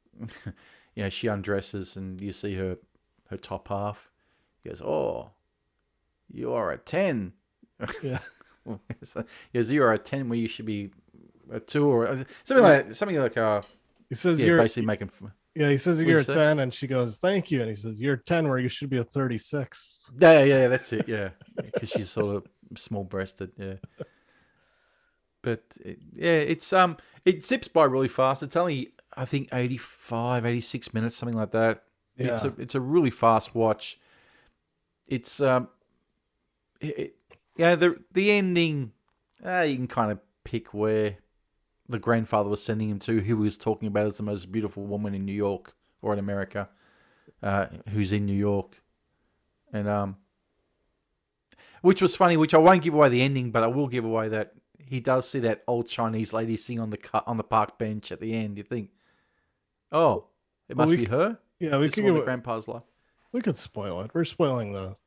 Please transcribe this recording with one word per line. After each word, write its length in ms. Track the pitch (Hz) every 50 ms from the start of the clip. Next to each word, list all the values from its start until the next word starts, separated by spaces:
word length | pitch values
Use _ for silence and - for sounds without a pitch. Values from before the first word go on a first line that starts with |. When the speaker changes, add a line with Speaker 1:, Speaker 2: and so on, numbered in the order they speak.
| _ _ _ -
Speaker 1:
<laughs> 0 | - 113 - - - - 92 - _ _ - _ _ _ _
you 80 | - 104
know, 60 | 98
she 180 | 95 - - 117
undresses, 680 | 104 101 92 98 104 98 95 - - 101 95 90 -
and 240 | 98 95 95 92 92
you 100 | 98 101 95
see 220 | - - 104 98
her, 200 | 95 95 92 90 90 - _ _ _ _ _ _ _ _ _
her 60 | 110 95
top 280 | - - 95 95 - -
half. 420 | 101 98 101 104 101 - - _ _ _ _ _ _ _ _ _ _ _ _
He 60 | -
goes, 140 | - - -
"Oh, 480 | - 151 156 139 - - - - - _ _ _ _ _ _ _ _ _ _ _ _ _ _ _ _ _ _ _ _
you 220 | - 120 123 123 123
are 200 | 120 110 90 71
a 60 | 62
ten." 540 | - - - 165 196 190 147 117 98 90 - _ _ _ _ _ _ _ _ _ - - - - -
Speaker 2:
Yeah. 160 | 139 123 107 -
Speaker 1:
<laughs> 40 | - - _ _ _ _ _ _ - 113 - - - 117 - -
So, 200 | - - - 113 - - - - - -
he 80 | 123
goes, 100 | 117 110
You 140 | 131 151 135
are 80 | 120 110
a 60 | 104
ten 300 | - - - 139 135 120
where 80 | 117 117
you 80 | 117 110
should 180 | - - 113
be 240 | 110 107 101 101 98 - _ _ _ _ - - - _ _ _ - 117
a 80 | 113
two 260 | - - - 147 147
or, 220 | 147 135 117 117 104
uh, 160 | 135 131 131 - - - -
something 220 | - 269 262 240
Speaker 2:
Yeah. 60 | 185 151 139
Speaker 1:
like, 160 | 117 - 110
something 200 | - 208 202 185
like, 200 | 151 135 117 -
uh, 260 | 123 113 110 107 104 101 - - _ _ _ _ _ _ _
Speaker 2:
He 80 | 131
says, 240 | 117 - 180 170 156
Speaker 1:
yeah, 60 | 139
Speaker 2:
"You're," 120 | 160 170 165
Speaker 1:
basically 280 | 117 113 - - 110
making 240 | 110 107 - 104 95
fun. 200 | - - 95 104 - _ _ _ _
Speaker 2:
yeah, 160 | 160 151 143
he 60 | 143 135
says, 200 | - 180 175 156
Speaker 1:
What 100 | 165 165
Speaker 2:
"You're 80 | 165 156
a 60 | 139
Speaker 1:
does 20 |
he 60 | - 139
say? 60 | 160
Speaker 2:
ten," 180 | 151 151 151 151
and 160 | 135 127 123
she 140 | - - 131
goes, 280 | 131 127 123 117 107 -
"Thank 340 | - 180 196 196 170 - 160
you." 80 | 131
And 80 | 117 110
he 80 | 107
says, 240 | 101 104 113 110 104
"You're 140 | 117 143 139
a 40 | 123 -
ten 240 | - 175 170 160 147
where 100 | 135 127
you 100 | 127 123
should 220 | - - 147 139
be 60 | 131
a 80 | 127 117
thirty-six." 1040 | - - 143 135 127 120 107 - - - 143 135 - - - - - - - - - 127 123
Speaker 1:
Yeah, 240 | 185 165 165 151 139
yeah, 240 | 139 139 135 131
that's 260 | 123 127 127 - - -
it, 140 | 107 110
yeah. 240 | - 113 107 101 95 85 - - - _ - - - - -
'Cause 100 | - 107
she's 220 | - - 104 90
sort 240 | - - 104 101 101
of 420 | 101 - - _ _ _ - -
small-breasted, 760 | - - - 113 104 98 92 - 98 95 95 - _ 98 92 -
yeah. 180 | - 101 98 95 98 - - _ - - - _ _ _ _ _ _ _ _ _ _ _ _ _ _ _ _ _ _ _ _ _ _ _ _ _ _ -
But, 200 | 123 113 110 - _ - -
it, 200 | - - - - 147 151 -
yeah, 240 | - - 170 170 160
it's, 340 | 147 - 165 160 - - -
um, 240 | 190 185 180 165 - - _ _ - _
it 200 | 180 185 185 -
zips 240 | - 247 262 - -
by 160 | - 165 156
really 240 | 139 127 131 135 127
fast. 340 | - - 131 131 135 139 -
It's 140 | 139 -
only, 380 | 170 175 180 151 135 123 - _ _ _ _ -
I 100 | - 131
think, 220 | 123 - 143 135 - -
eighty-five, 920 | 127 123 123 131 120 - - - - - - 120 113 117 123 123 123 117
eighty-six 480 | 120 120 120 113 - - 127 - - -
minutes, 220 | 113 110 117 113
something 220 | - - 120 117 113
like 140 | 110 104 -
that. 320 | 113 113 113 110 - - _ _ _ _ _ _
It's 260 | - 127 127 120 113 107
Speaker 2:
Yeah. 80 | 139
Speaker 1:
a, 100 | - -
it's 140 | - 123 -
a 60 | 139
really 300 | 127 127 147 175 160 131
fast 440 | - - - 113 113 113 - - -
watch. 460 | 120 113 110 107 - - - - - _ _ _ _ _ _ _ _ _ _ _ _ _ _ _ _ _ _ _ _ _ -
It's, 300 | 139 127 - - - -
um, 280 | 147 135 127 127 123 - - _ _ _ _ _ _ _ _ _ _ _ _ _ _ _ _ _ _ _ _ _
it, 180 | - 151 - -
it, 140 | - - - _ _ _ - _ _ _ _ -
yeah, 160 | 165 170 175
the, 240 | 165 170 175 - - - _ _
the 200 | 180 196 208 208
ending, 600 | 208 196 185 180 175 170 165 151 143 135 110 - _ _ _ _ _ _ _ _ _ -
uh, 180 | 185 185 180 170
you 100 | 156 139
can 100 | 123 127
kind 260 | 123 - - 113 107 104
of 60 | 101 - _ _ _ _
pick 300 | - - 117 113 - -
where 420 | 104 107 110 110 107 107 104 98 92 _ _ _ _ _ _ _ _ _ _ _ _ _ -
the 100 | - 110
grandfather 520 | - - 117 117 113 110 - 107 104 101
was 120 | 104 101 -
sending 280 | - 113 107 110 107
him 80 | 104 98
to, 220 | - - 113 110
who 0 |
he 120 | 95 104 117
was 240 | 107 107 107 104
talking 320 | - - 113 110 107 - 107
about 160 | 101 107 107
as 120 | 107 101 -
the 40 | 107
most 300 | 104 104 101 90 92 92
beautiful 320 | 113 107 101 - - 101
woman 300 | 101 101 104 104 104 101
in 100 | 98 98
New 80 | 98 98
York 420 | 101 104 101 101 92 - - - _ _ _ _ _ -
or 100 | 104 104
in 60 | 101
America, 500 | 101 98 101 98 98 95 - 104 101 - _ _ _ _ _ _ _ _ _ _ _ - _ _ -
uh, 260 | 104 98 101 98 - - - - -
who's 240 | 101 104 104 92 101
in 140 | 104 101
New 80 | 101 98
York. 480 | 98 101 101 101 101 92 - - _ _ _ _ _ _ _ _ _ _ _ _ _ _ _ _ _ _ _ -
And, 160 | 107 101 104
um, 280 | 104 104 101 98 95 98 _ _ _ _ _ _ _ _ _ _ _ _ _ _ _ _ _ _ _ _ _ _ _ _ _ _ _ _ - - - - -
which 200 | 175 196 190 185
was 140 | 180 -
funny, 200 | - 190 175 170
which 180 | 160 156 151 -
I 40 | 160
won't 240 | 156 175 190 185 147
give 120 | 170 151
away 140 | 151 151 139
the 140 | 123 123 127
ending, 300 | 139 139 135 123 123 110
but 100 | 117 113
I 60 | 113
will 200 | 123 139 147 131
give 160 | 120 127 113
away 240 | 113 113 113 110 110
that 220 | 110 110 107 - - - _ _ _ _
he 220 | 151 131 131 131
does 280 | 113 - 131 127 123 -
see 120 | - 143
that 220 | 117 113 110 - -
old 220 | - 123 120 117 120
Chinese 440 | - - 117 113 110 110 110 101 -
lady 240 | 113 113 113 113
sitting 240 | 107 - - 120 117
on 100 | 113 107
the 60 | 104
cu-, 240 | 101 - - - 110 -
on 100 | - 120
the 80 | 113 107
park 340 | - - 110 107 104 - -
bench 340 | 117 110 107 107 101 - 98
at 80 | 90
the 120 | 113 113 113
end. 240 | 113 110 104 101
You 80 | 101 101
think, 260 | - - 120 104 95 _ _ _ _ _ _ _ _ _ _ _ _ _ _ _ _ _ _ _ _ -
"Oh, 340 | 156 165 151 - 110 - _ _ _ _ _ _ _ _ -
it 80 | -
Speaker 2:
Well, 100 | 127 156
Speaker 1:
must 40 | 156
Speaker 2:
we 60 | 165 170
Speaker 1:
be 60 | 120
Speaker 2:
c-, 40 | 101
Speaker 1:
her? 280 | 110 135 170 208 233 - _ _ _ _
Speaker 2:
yeah, 200 | 180 156 143 139
we 80 | 147
Speaker 1:
This 80 | 156 143
Speaker 2:
could 100 | - 208
Speaker 1:
one 80 | 202 175
Speaker 2:
give 40 |
Speaker 1:
of 60 | 156 131
Speaker 2:
a-, 20 |
Speaker 1:
Grandpa's 420 | 127 127 123 120 127 117 113 107 -
life." 140 | 110 117 - _ _ _ _ _ _ _ _ _ -
Speaker 2:
We 80 | 240 262
could 140 | 226 143
spoil 440 | - - - - - 101 101 87 87 98
it. 100 | 113 -
We're 100 | 160 170
spoiling 460 | 156 - - 170 143 131 123 113 101 101
the, 240 | 98 95 95 98 - _